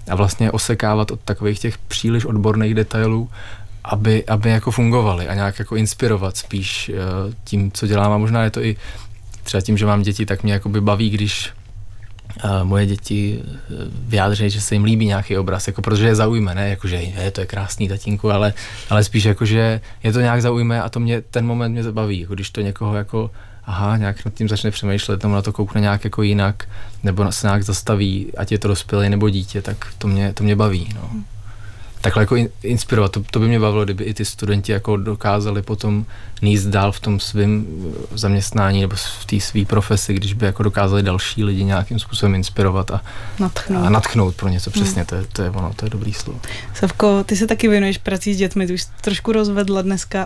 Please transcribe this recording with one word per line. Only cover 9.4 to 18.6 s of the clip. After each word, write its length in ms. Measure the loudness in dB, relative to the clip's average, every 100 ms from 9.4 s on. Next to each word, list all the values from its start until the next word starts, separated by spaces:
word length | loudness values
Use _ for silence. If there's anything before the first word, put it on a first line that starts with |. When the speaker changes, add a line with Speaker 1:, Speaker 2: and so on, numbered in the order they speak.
Speaker 1:
třeba 180 | -4 -2
tím, 180 | 2 2
že 80 | 4
mám 160 | 2
děti, 240 | 2 0 -2
tak 160 | 0
mě 100 | 0
jakoby 280 | 0 0 0
baví, 300 | 2 2 2
když, 400 | 0 0 -2 -8 -12 -16 -14 -12 -12 -14 -14 -14 -6
eh, 200 | 0 0
moje 220 | 2 2 2
děti, 540 | 0 -2 0 0 -2
eh, 300 | -6 -10 -10 -10 -8
vyjádřejí, 580 | -6 0 2 4 4 2
že 100 | 0
se 140 | 0
jim 100 | 2
líbí 220 | 4 4 4
nějaký 300 | 2 0 0
obraz, 280 | 0 0 -2
jako 160 | -2
protože 240 | 2 4 6
je 80 |
zaujme, 400 | 6 4 2 0
ne? 140 | 0 -2
Jako, 200 | -2 -2
že, 80 | -4
„Je, 340 | -4 -4 -4
to 100 | -4
je 60 | -6
krásný, 420 | -4 -6 -4 -4
tatínku,“ 420 | -2 -2 -2 2
ale, 240 | 4 2 0